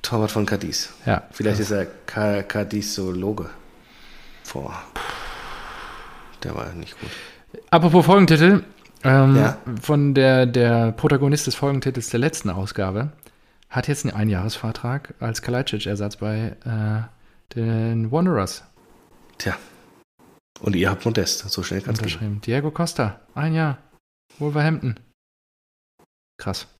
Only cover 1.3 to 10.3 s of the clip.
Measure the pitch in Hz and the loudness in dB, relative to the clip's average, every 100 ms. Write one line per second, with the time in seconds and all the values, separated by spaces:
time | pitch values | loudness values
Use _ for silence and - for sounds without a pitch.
1.3 | - 107 104 104 104 90 - - - 107 | -4 -2 0 0 -2 -4 -10 -10 -2 0
2.3 | 101 98 107 101 104 101 - 92 90 95 | 0 -2 -4 -4 -4 -6 -6 -4 -2 -4
3.3 | 104 80 - - - _ - - - - | -4 -8 -14 -20 -20 _ -20 -20 -20 -20
4.3 | - - - 69 - - - - - - | -20 -14 -12 -10 -14 -14 -12 -10 -10 -12
5.3 | - - - - - - - - - - | -14 -14 -14 -14 -16 -16 -16 -18 -20 -20
6.3 | - 85 78 - 85 78 - - - - | -12 -10 -8 -10 -12 -16 -14 -14 -14 -18
7.3 | - - - - 170 165 175 147 196 185 | -20 -20 -20 2 4 8 8 8 8 8
8.3 | 160 175 196 - - - _ 135 135 135 | 8 8 6 2 -20 -20 _ 4 6 8
9.3 | 135 131 135 - 113 - 147 143 135 131 | 8 6 2 -8 -8 0 2 4 4 6